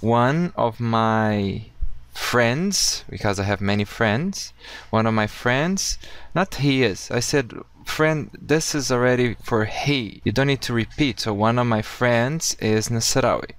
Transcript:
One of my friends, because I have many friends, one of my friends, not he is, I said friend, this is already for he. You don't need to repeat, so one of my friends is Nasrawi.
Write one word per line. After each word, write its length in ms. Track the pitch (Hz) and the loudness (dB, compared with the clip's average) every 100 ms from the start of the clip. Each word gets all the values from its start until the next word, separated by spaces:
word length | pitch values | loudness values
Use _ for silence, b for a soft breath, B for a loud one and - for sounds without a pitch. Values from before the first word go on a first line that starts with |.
One 520 | 107 117 123 151 175 - | 2 4 4 2 0 0
of 240 | 117 113 | -2 0
my 840 | 117 113 113 110 110 104 98 95 110 - - - - | 0 2 2 2 2 2 0 -4 -8 -2 -2 -2 -8
friends, 920 | - - 123 117 127 185 196 - - - | -8 -2 2 4 2 0 0 0 -2 -8
because 320 | 95 107 95 | -4 -2 0
I 40 | |
have 160 | 98 101 | 0 0
many 240 | 98 104 | 0 0
friends, 680 | 104 - 113 104 175 190 - - B B B | -2 0 0 2 -2 -6 -10 -14 B B B
one 160 | 113 113 | 0 2
of 80 | |
my 120 | 110 107 | 2 0
friends, 720 | - - 127 156 190 - - B B B | -2 0 0 0 0 -2 -6 B B B
not 220 | - 190 - | -2 -2 0
he 260 | 139 131 | 2 4
is, 280 | 123 90 - | 2 0 -4
I 100 | 117 | -2
said 320 | 120 151 127 - - - | 0 0 0 -6 -16 -20
friend, 460 | - - 156 156 135 | -10 0 2 2 -4
this 420 | - - 151 160 | -12 -2 0 0
is 160 | 156 131 | -2 0
already 460 | 127 123 123 123 107 | 2 4 4 2 -2
for 220 | - 117 107 | -2 0 0
he. 540 | - - 143 110 - | -2 0 0 -2 -6
You 80 | - | -4
don't 140 | 107 139 | 0 2
need 160 | 135 | 0
to 100 | - | 0
repeat, 480 | 117 110 - 151 107 | -2 -2 0 -2 0
so 140 | - | -4
one 240 | 101 107 120 | 0 2 2
of 80 | 120 | 2
my 160 | 110 | 0
friends 760 | 107 - 123 120 120 160 - - | -2 -2 2 4 2 -2 -4 -4
is 280 | 113 110 107 | 0 0 0
Nasrawi. 640 | 117 117 - 123 92 - | -2 0 0 2 0 -2